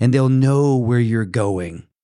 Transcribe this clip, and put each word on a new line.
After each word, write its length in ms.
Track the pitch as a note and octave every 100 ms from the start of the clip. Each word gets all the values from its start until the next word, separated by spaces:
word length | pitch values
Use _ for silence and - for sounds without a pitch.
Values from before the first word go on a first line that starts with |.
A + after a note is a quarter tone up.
and 120 | B2
they'll 160 | C3+ C3
know 480 | C3 C3+ C#3 C#3+ C3
where 220 | A#2 A#2+
you're 280 | A#2 A2+ G2+
going. 600 | - G2+ F#2 E2+ E2 - _